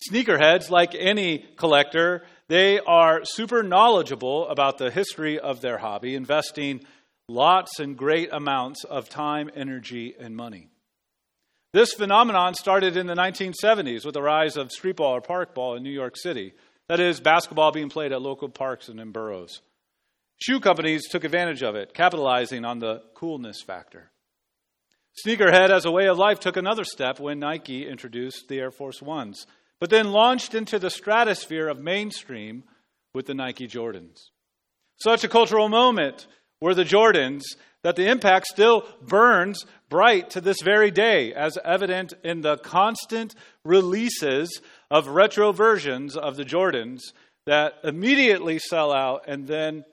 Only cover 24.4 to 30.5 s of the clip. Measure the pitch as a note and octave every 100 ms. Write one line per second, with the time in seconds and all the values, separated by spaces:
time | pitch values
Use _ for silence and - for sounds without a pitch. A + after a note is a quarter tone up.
24.4 | _ _ _ _ _ _ _ - G#3+ A3+
25.4 | F#3+ F3+ F#3+ F#3+ E3 E3+ G3 F3+ G3+ G#3
26.4 | F#3 F3+ F#3 A3 F#3+ - C3 C3+ C#3+ D3
27.4 | D3 D#3 D3+ C3 C#3+ C3 B2 A#2 B2+ -
28.4 | - C3+ C3 C3 C#3 B2+ C#3 D#3 A2 G2
29.4 | - _ _ - F3 A3 G#3+ G3+ A#3 B3+
30.4 | -